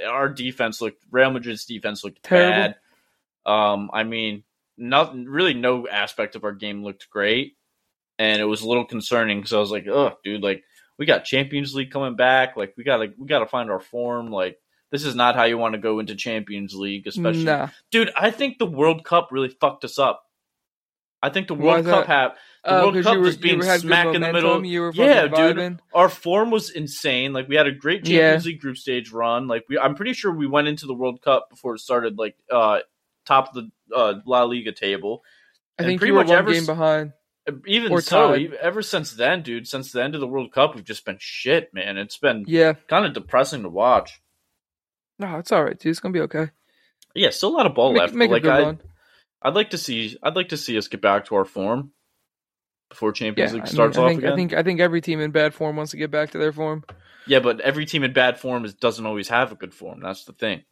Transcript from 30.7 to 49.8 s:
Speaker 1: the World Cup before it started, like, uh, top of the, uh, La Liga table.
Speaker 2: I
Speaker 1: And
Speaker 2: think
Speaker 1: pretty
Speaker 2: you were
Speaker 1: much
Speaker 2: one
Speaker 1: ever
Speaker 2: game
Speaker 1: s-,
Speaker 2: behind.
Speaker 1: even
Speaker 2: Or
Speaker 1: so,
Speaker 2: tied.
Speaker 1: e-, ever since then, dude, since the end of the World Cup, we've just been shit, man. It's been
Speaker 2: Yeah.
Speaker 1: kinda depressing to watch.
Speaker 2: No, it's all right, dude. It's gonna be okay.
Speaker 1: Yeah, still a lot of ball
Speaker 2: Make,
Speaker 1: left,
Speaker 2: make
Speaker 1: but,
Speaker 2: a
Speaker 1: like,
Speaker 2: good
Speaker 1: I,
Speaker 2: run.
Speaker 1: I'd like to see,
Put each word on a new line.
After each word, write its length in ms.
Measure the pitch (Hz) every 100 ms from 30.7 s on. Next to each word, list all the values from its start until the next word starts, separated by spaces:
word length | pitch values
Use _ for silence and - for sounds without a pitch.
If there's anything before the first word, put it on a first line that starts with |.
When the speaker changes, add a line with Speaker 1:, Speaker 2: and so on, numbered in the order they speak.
| 151 143
Speaker 1:
the 80 |
World 280 | 123 127 123
Cup 280 | - 131 -
before 260 | 120 127 113
it 40 |
started, 380 | - 123 113 104
like, 160 | 107 - -
uh, 280 | 123 107 104 - _ _ _ -
top 240 | 139 135
of 40 | 127
the, 400 | 113 - _ 120
uh, 200 | 110 101 110
La 180 | 123
Liga 300 | 120 120 110
table. 500 | - 101 98 101 117 _ _ _ _ _ -
Speaker 2:
I 40 |
Speaker 1:
And 40 | 175
Speaker 2:
think 140 | 180
Speaker 1:
pretty 80 | -
Speaker 2:
you 60 | -
were 40 |
Speaker 1:
much 60 | 170
Speaker 2:
one 100 | 175
Speaker 1:
ever 120 | 196
Speaker 2:
game 120 | 170
Speaker 1:
s-, 40 | 160
Speaker 2:
behind. 460 | 160 160 156 151 - _ _ - 135 196
Speaker 1:
even 240 | 214 226
Speaker 2:
Or 80 | 175
Speaker 1:
so, 300 | - 156 -
Speaker 2:
tied. 100 | 139
Speaker 1:
e-, 160 | 151 120
ever 200 | 165 208
since 300 | 202 185 156
then, 300 | 107 123 180
dude, 220 | 127 117 120
since 280 | 135 131
the 100 | 123
end 120 | 131 151
of 40 |
the 60 | 127
World 240 | 135 120
Cup, 240 | - 151 131
we've 80 |
just 220 | 95 107 -
been 120 | 92
shit, 520 | - - 123 160 -
man. 240 | 98 98 98
It's 200 | 104 -
been 260 | 143 113 101
Speaker 2:
Yeah. 260 | 165 160 151 -
Speaker 1:
kinda 200 | 165 196
depressing 520 | 120 - 131 139 143
to 60 | 95
watch. 520 | 87 120 113 - - _ _ _ _ _ _ _ _ _ -
Speaker 2:
No, 180 | 202 160
it's 160 | 175
all 100 | 196
right, 140 | 147 -
dude. 120 | 160
It's 80 | 165
gonna 100 | 185
be 80 | 180
okay. 300 | 156 156 160 - _ _ _ _ _ -
Speaker 1:
Yeah, 140 | 190
still 200 | - 202
a 60 | 330
lot 100 | 202
of 100 | 127
ball 180 | 127
Speaker 2:
Make, 60 | 120
Speaker 1:
left, 120 | -
Speaker 2:
make 160 | 233 233
Speaker 1:
but, 40 |
Speaker 2:
a 20 | -
Speaker 1:
like, 80 |
Speaker 2:
good 80 | 156
Speaker 1:
I, 100 | 135
Speaker 2:
run. 200 | 147 156 - _ _ _ _ _ 131
Speaker 1:
I'd 100 | 185
like 160 | 214
to 60 |
see, 400 | 165